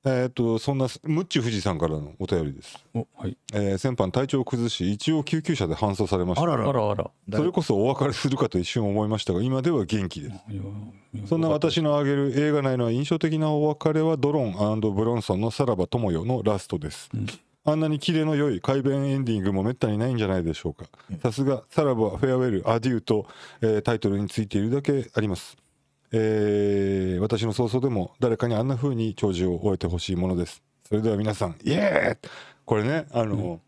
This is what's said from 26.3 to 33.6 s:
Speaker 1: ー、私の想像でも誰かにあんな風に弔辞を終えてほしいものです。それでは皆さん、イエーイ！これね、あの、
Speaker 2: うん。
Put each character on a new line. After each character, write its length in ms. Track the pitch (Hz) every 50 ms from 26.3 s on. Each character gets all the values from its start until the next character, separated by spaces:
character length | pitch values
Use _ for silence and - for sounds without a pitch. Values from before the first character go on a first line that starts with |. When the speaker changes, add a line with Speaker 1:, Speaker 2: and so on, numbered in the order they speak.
| 110 107 104 104 104 104 101 101 101 101 98 98 98 95 92 92 90 87
Speaker 1:
ー、 20 |
私 220 | 101 110 120 101
の 100 | 113 113
想 160 | 101 - 123 110
像 120 | 110 127
で 80 | 123 139
も 260 | 120 101 87 - _ _
誰 180 | 131 120 113
か 120 | - 127 120
に 80 | 117
あ 60 | 104 120
ん 20 |
な 80 | 135 135
風 220 | 117 135 143 127
に 180 | 113 113 110 98
弔 180 | - - 101
辞 120 | 92 87 92
を 140 | 92 87 82
終 140 | - 104 95
え 40 | -
て 80 | -
ほ 140 | 85 87 87
し 140 | - - 95
い 20 |
も 100 | 87 87
の 100 | 92 90
で 80 | 87 87
す。 140 | - - - _ _ _ _ _ -
そ 60 | 107
れ 80 | 107
で 60 | 110 113
は 80 | 107
皆 180 | 101 107 107 104
さ 120 | - 104
ん、 100 | 87 80 -
イ 80 | - -
エ 460 | 147 190 208 - - - - - - _
ー 60 | -
イ！ 40 | - - - - - - _ _
こ 140 | - 117 107
れ 40 |
ね、 240 | 104 123 156 165 147 147
あ 100 | - 120
の、 140 | 113 107 101
Speaker 2:
う 160 | 104 101 87
ん。 80 | 85 82